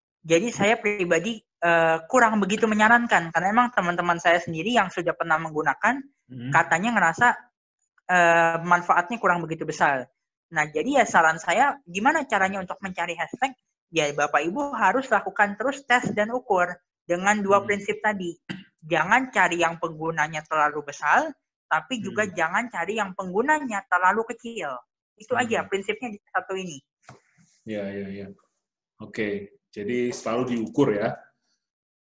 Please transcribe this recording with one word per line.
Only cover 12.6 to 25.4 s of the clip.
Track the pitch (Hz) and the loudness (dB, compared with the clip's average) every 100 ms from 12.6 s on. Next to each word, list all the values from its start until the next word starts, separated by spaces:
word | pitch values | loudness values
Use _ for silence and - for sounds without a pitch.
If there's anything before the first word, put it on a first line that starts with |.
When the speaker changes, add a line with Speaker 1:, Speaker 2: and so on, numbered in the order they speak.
Speaker 1:
untuk | 185 - | -8 -10
mencari | 196 180 170 170 | -10 -8 -6 -6
hashtag? | 160 - 269 - _ _ _ | -8 -4 -6 -6 _ _ _
Ya, | 160 147 147 | -2 0 0
Bapak | 147 151 | 0 0
Ibu | 160 233 285 | 0 -4 -6
harus | 233 190 247 262 | 0 2 0 0
lakukan | 220 190 - 202 202 | 0 0 0 0 0
terus | 254 277 | -4 -4
tes | - 247 - 208 | 0 2 2 -2
dan | 214 | -2
ukur | 254 - 185 175 175 _ _ | -4 0 2 2 -4 _ _
dengan | - 175 196 208 | -4 0 2 0
dua | 196 202 | 4 2
Speaker 2:
Hmm. | 202 | 2
Speaker 1:
prinsip | 202 202 208 | -4 -4 -4
tadi. | 214 202 175 - - 190 - _ | -2 -2 -6 -10 -12 -14 -14 _
Jangan | 156 165 170 247 262 208 | -2 0 2 2 2 2
cari | 175 170 | 2 2
yang | 165 170 | 0 0
penggunanya | 165 156 160 165 151 156 - | -8 -6 -6 -2 -4 -4 -4
terlalu | 156 147 151 143 | 0 0 0 -10
besar, | - 147 262 311 - _ _ _ | -6 2 2 0 -8 _ _ _
tapi | 156 - 247 | -4 -4 -8
juga | 190 196 208 | -6 -4 -4
Speaker 2:
Hmm. | |
Speaker 1:
jangan | 170 160 196 240 | -4 -2 -2 -4
cari | 180 170 220 | -6 -6 -4
yang | 196 | -6
penggunanya | 185 185 190 277 311 262 196 - | -8 -6 -2 0 -2 -2 -8 -2
terlalu | 180 185 214 226 | 2 2 0 -4
kecil. | 156 233 226 147 127 - _ _ _ | -10 -12 -10 -8 -10 -14 _ _ _
Itu | - | -4
Speaker 2:
Hmm. | 233 | -4